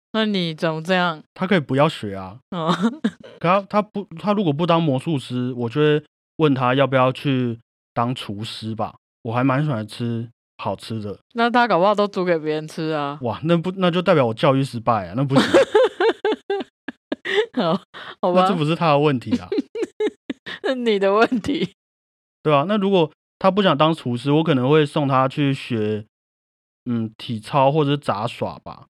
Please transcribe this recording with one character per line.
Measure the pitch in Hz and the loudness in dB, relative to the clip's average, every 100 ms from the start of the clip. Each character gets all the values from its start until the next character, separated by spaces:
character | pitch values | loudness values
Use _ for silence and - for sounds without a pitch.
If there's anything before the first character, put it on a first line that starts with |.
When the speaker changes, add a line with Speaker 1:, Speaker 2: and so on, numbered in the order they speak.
| _ | _
Speaker 1:
那 | 220 214 | -4 -2
你 | 202 170 | -2 -4
怎 | 156 170 | -4 -4
么 | 156 | -4
这 | 160 | 0
样？ | 185 175 156 - | 0 0 -2 -12
Speaker 2:
他 | - 185 | -8 0
可 | 196 | 0
以 | |
不 | 135 135 | 2 2
要 | 156 | 2
学 | - 107 95 | 0 -8 -10
啊。 | 95 107 _ | -12 -16 _
Speaker 1:
哦。 | 185 160 170 214 302 | -4 -2 0 -2 -2
<laughs> | 214 - - - | -6 -6 -16 -6
Speaker 2:
可 | 165 | 0
他， | 196 | 0
他 | 196 208 | 0 -2
不， | 208 196 185 165 | -2 -6 -10 -6
他 | 190 | -2
如 | 208 | 0
果 | 185 | 0
不 | 143 170 | 0 2
当 | 165 | 2
魔 | 165 127 | 2 0
术 | - 139 | -2 -4
师， | - 123 123 | -4 -6 -4
我 | 123 120 | -4 -4
就 | 139 | 0
会 | 151 147 - _ _ - | 2 2 -2 _ _ 0
问 | 156 | 2
他 | 131 127 | 2 2
要 | 131 131 | 2 2
不 | 131 | 4
要 | 127 | 2
去 | 131 147 131 123 117 _ _ _ | 0 -2 0 -2 -6 _ _ _
当 | - 117 127 | -4 -2 -4
厨 | - 101 | -8 -10
师 | 110 - 110 | -10 -10 -8
吧。 | 110 104 - _ _ | -6 -8 -10 _ _
我 | 117 | -6
还 | 117 | 0
蛮 | 135 131 151 | 0 2 0
喜 | |
欢 | 117 107 | -4 -6
吃 | - 120 117 117 _ _ - | -6 -6 -6 -8 _ _ -10
好 | - 98 | -8 -8
吃 | - 113 | -8 -8
的。 | 101 95 _ | -8 -12 _
Speaker 1:
那 | 233 233 | -2 0
他 | 240 240 | 2 2
搞 | 175 | 2
不 | 190 | 2
好 | 202 | 2
都 | 208 | 0
煮 | 202 | -2
给 | 180 170 | 0 0
别 | 151 | -2
人 | 156 156 | -4 -6
吃 | - 156 | -6 -4
啊。 | 156 143 143 | -4 -4 -6
Speaker 2:
哇， | 123 101 | -6 -4
那 | 156 170 | 0 0
不， | 165 190 | 0 -2
那 | 180 | 0
就 | 170 | 2
代 | 180 | 2
表 | 165 120 | 4 2
我 | |
教 | 107 151 135 | 2 2 2
育 | |
失 | 135 120 | 0 -4
败 | 117 113 90 | -2 -2 -2
啊， | 104 | -4
那 | |
不 | 139 135 | 0 2
行。 | |
Speaker 1:
<laughs> | - - 508 415 508 - 427 - - 427 - 392 - _ - - _ - - 392 466 | 4 4 4 4 2 2 0 0 -2 -4 -4 -6 -6 _ -20 -20 _ -12 -2 -2 0
好， | - 175 165 - - - - | 0 0 0 -4 -20 -20 -4
好 | 190 | 0
吧。 | 180 | 4
Speaker 2:
那 | 190 | 2
这 | 185 | 2
不 | |
是 | 147 165 | 0 0
他 | 165 | 2
的 | 143 | 4
问 | 151 131 | 4 0
题 | 107 240 | -2 -4
啊。 | - 415 - 453 427 - 427 | -4 -6 -6 -6 -8 -4 -4
Speaker 1:
<laughs> | - - - - - | -4 -12 -14 -14 -6
那 | 403 262 | -4 -2
你 | 240 202 | 0 2
的 | 196 | 4
问 | 208 226 247 | 4 2 0
题。 | - 160 175 _ _ _ _ _ _ _ | -2 -4 -4 _ _ _ _ _ _ _
Speaker 2:
对 | 156 | 2
啊， | 147 165 | 2 2
那 | 214 | 0
如 | 190 | 2
果 | 190 151 _ _ - | 2 2 _ _ -2
他 | 190 | 2
不 | 185 | 4
想 | 190 147 | 2 4
当 | 156 | 2
厨 | 165 131 120 | 2 -4 -2
师， | 139 | 2
我 | 151 | 2
可 | 165 | 4
能 | 139 123 | 2 4
会 | 156 147 | 4 2
送 | 160 143 | 0 0
他 | 131 135 | 2 2
去 | 143 143 | 0 0
学， | 135 - 113 107 107 107 _ _ _ _ _ _ _ - | -2 -4 -2 -2 -4 -8 _ _ _ _ _ _ _ -4
嗯， | 117 113 - | -4 -4 -8
体 | - 110 | -8 -8
操 | - 147 135 | -2 2 2
或 | 156 | 2
者 | 143 | 0
是 | 143 | 0
杂 | - 101 117 | -2 -4 -6
耍 | - 104 69 | -6 -8 -8
吧， | - - - | -16 -18 -20